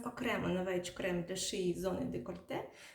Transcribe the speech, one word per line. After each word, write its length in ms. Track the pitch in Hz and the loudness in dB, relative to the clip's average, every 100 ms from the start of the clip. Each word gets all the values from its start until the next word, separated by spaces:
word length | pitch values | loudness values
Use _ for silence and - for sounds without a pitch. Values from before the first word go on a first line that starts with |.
окремо 440 | 240 - 247 196 175 | -2 -2 0 2 4
новеч 420 | 180 185 180 180 | 2 2 2 0
крем 320 | - 190 175 | -2 0 2
для 140 | 170 185 | 0 -2
шиї 340 | - 202 180 | 0 2 2
і 80 | 170 | 2
зони 260 | 185 180 | 2 0
декольте, 640 | 170 170 - - - - - - - | 0 -2 -4 -8 -6 -6 -6 -12 -18